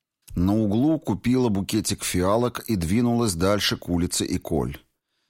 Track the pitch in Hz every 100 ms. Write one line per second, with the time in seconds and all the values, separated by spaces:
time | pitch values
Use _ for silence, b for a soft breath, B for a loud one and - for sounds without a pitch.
0 | _ _ - 85 92 110 104 110 151 156
1 | - 95 120 127 123 98 90 110 - 95
2 | - 90 90 110 123 - - 101 82 113
3 | 120 117 113 82 95 104 - 87 - 87
4 | 87 - - 92 - 78 64 - _ _
5 | _ _